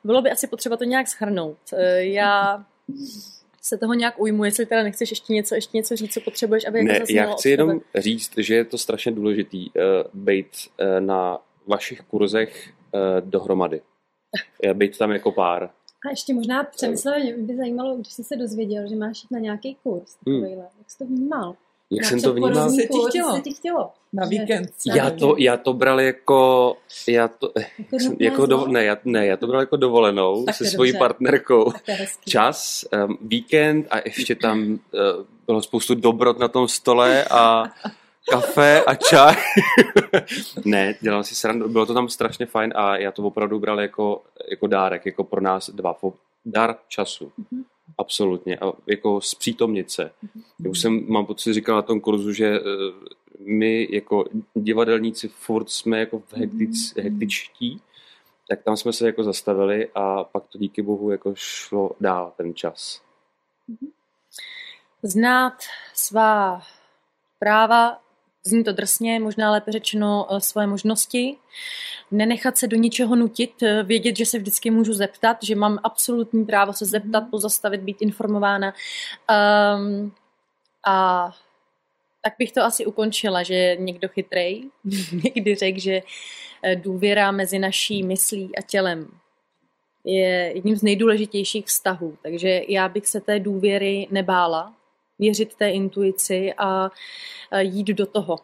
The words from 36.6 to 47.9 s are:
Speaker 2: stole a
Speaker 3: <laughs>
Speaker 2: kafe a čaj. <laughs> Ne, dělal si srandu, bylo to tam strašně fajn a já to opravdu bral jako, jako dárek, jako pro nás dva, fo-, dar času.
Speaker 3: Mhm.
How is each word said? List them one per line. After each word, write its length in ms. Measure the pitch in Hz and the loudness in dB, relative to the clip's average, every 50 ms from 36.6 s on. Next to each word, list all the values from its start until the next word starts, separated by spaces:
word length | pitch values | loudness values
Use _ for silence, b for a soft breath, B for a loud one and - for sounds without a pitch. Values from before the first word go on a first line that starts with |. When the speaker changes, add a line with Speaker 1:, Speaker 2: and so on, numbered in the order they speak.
| 127 120 | 0 2
Speaker 2:
stole 560 | - - _ 131 120 117 123 127 127 135 143 - | -2 -2 _ 4 6 6 6 6 6 4 4 4
a 340 | - 117 117 113 113 113 113 | 6 6 8 8 6 4 2
Speaker 3:
<laughs> 640 | 113 - - - 214 - _ _ _ _ _ _ - | -2 -10 -12 -14 -14 -14 _ _ _ _ _ _ 0
Speaker 2:
kafe 520 | - 123 117 - - 143 143 147 147 156 160 | 0 2 2 0 4 6 8 8 8 8 6
a 80 | 135 131 | 4 2
čaj. 400 | - - - - 143 139 151 185 - | 4 6 8 10 12 12 10 10 8
<laughs> 1200 | - - - - - - 1017 - - - - 202 - - - 180 - - 240 - 208 - - - - | 0 2 2 2 2 6 6 6 4 6 4 2 2 4 0 0 0 -2 -10 -10 -10 -10 -12 -6 -2
Ne, 300 | 208 208 196 196 196 214 - | 0 2 2 2 0 -2 -2
dělal 240 | 110 110 104 104 101 | -2 -2 0 0 -2
si 100 | - - | -4 -6
srandu, 340 | - - 110 110 117 110 110 | -4 -2 -2 -2 -2 -2 0
bylo 180 | 113 113 110 | 2 2 2
to 80 | 107 117 | 2 2
tam 140 | 123 123 117 | 0 0 -2
strašně 380 | - - 113 110 107 - 123 | -4 -4 -4 -4 -2 -6 -10
fajn 260 | 117 - 113 110 110 107 | -4 -2 -2 -2 -2 0
a 200 | 104 104 101 98 | 0 0 0 0
já 160 | 95 101 98 | 0 -2 -4
to 100 | - - | -4 -4
opravdu 360 | 104 101 - 110 107 101 107 107 | -6 -4 -2 -2 -2 -2 -2 -4
bral 220 | 104 104 104 104 | -2 -2 -2 -2
jako, 420 | 104 98 - - 107 104 101 - _ _ _ - - - | -2 -4 -4 -2 -2 -2 -2 -4 _ _ _ -18 -12 -12
jako 160 | 98 - 104 | -6 -4 -2
dárek, 400 | 101 101 95 95 95 92 87 - | 0 2 2 2 2 0 -4 -6
jako 180 | 98 - - 95 | -8 -6 -6 -6
pro 160 | - - 95 | -2 -2 0
nás 300 | 98 95 95 95 - - | 0 0 0 -2 -4 -10
dva, 240 | 101 101 92 87 85 | -10 -6 -4 -4 -4
fo-, 200 | - - 95 - _ _ _ _ _ _ | -4 -6 -6 -6 _ _ _ _ _ _
dar 320 | 117 107 107 113 113 - - _ _ | -4 0 0 0 0 -2 -6 _ _
času. 440 | - - 98 - - - 82 69 _ | -6 -6 -6 -6 -6 -12 -14 -16 _
Speaker 3:
Mhm. 280 | - 214 _ 247 254 254 _ _ _ _ - | -16 -14 _ -12 -12 -12 _ _ _ _ -10